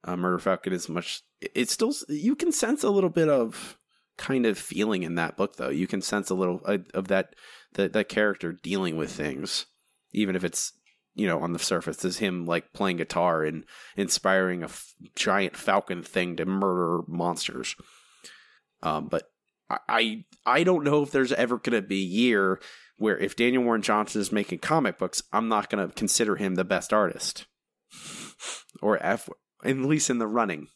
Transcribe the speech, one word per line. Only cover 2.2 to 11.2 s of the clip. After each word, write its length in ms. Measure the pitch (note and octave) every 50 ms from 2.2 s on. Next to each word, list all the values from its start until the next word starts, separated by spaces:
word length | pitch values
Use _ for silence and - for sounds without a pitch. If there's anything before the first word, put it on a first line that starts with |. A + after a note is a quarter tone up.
| D#3 A#3 D4+
can 160 | - E4+ F4
sense 320 | - - - A3 D4+ D4
a 80 | - G#3+
little 180 | G3+ G3 F#3+ F3
bit 200 | - E3+ D#3+ D3+
of 500 | C#3+ C3 A#2 A2+ - - - - - _ _ _ _ _ _ _ _
kind 300 | - - - C3+ C3 A#2+
of 120 | A2+ G2 -
feeling 440 | - - - F2 G#2 G#2+ G#2 F#2
in 140 | F2+ D#2+ E2+
that 200 | E2+ E2 D#2+ -
book, 200 | - G2 G2+ -
though. 140 | - - C2+
You 160 | C#2+ D#2 F#2
can 140 | - - G2
sense 300 | F#2 - G#2 G#2 F#2+ -
a 40 | F#2+
little, 260 | F#2 F#2+ F2+ F2+ - -
uh, 140 | F#2+ G#2 F#2+ F2+ -
of 160 | - F#2 F#2+ F#2
that, 260 | G2 F#2+ F#2+ - - - - - - - - _ _
that, 180 | - G2 F2
that 160 | F2+ G#2+ G2+ -
character 440 | - A2 G#2+ G#2 G2 - - E2
dealing 440 | F2 - - D#2+ G2 F#2+ F#2+ F2 D#2+
with 140 | D#2+ D2+ -
things, 560 | - - D2+ D2+ C2 C2+ E2+ - - - - _ _ _ _ _ _ _ _ _
even 240 | - G2 G#2+ F#2+ F#2
if 80 | F2+ F#2
it's, 280 | E2+ - - - - _ _ _ _ _ _ _ _ _
you 120 | -